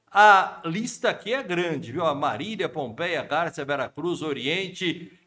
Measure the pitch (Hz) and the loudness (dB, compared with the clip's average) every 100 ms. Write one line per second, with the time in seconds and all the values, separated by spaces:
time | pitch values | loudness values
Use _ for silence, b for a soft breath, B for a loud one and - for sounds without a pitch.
0 | _ 196 214 190 165 - 165 175 247 - | _ 6 10 10 6 -4 -6 -4 -4 -2
1 | 226 247 202 262 208 175 180 147 113 143 | -2 -2 -4 -4 -2 -2 0 -2 -6 -2
2 | 165 139 147 107 196 220 165 156 127 113 | 0 0 -2 -2 -6 -4 -4 -4 -8 -6
3 | 175 156 - 147 170 - 139 139 120 - | -4 -4 -2 -2 -2 -4 -4 -2 -4 -4
4 | 170 170 156 127 127 175 190 185 180 170 | -4 -2 -2 -4 -2 -2 -4 -4 -4 -4
5 | 175 B | -8 B